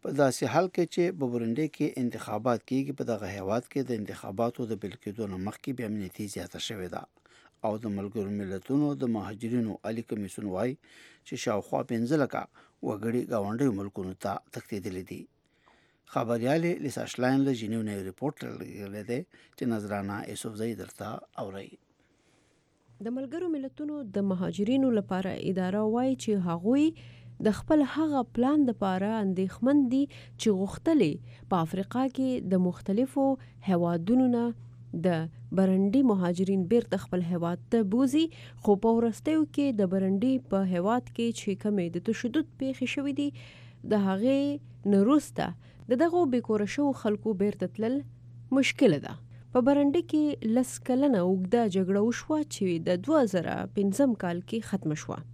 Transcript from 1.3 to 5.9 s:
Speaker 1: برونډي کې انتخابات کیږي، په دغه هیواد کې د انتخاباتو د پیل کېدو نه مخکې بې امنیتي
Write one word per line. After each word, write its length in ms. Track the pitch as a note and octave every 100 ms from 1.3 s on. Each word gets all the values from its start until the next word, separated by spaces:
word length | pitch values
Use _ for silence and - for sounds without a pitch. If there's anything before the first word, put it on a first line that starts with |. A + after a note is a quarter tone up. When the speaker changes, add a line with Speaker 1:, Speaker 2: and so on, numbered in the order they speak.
Speaker 1:
برونډي 360 | A#2+ A2+ A#2 D#3 -
کې 120 | D3 -
انتخابات 600 | A#2+ A2 - G#2+ A#2+ A2+ -
کیږي، 240 | C3 C#3 C3+
په 40 | A#2+
دغه 180 | A2 G2 G2+
هیواد 260 | F#2+ A2+ -
کې 100 | C#3+ B2
د 20 | A2+
انتخاباتو 600 | G2 G2 G#2 G2 A#2 A#2+ A#2
د 40 | G#2+
پیل 140 | G2+ -
کېدو 200 | - G#2 G#2
نه 60 | F#2 F#2+
مخکې 240 | - - B2+
بې 60 |
امنیتي 360 | A2+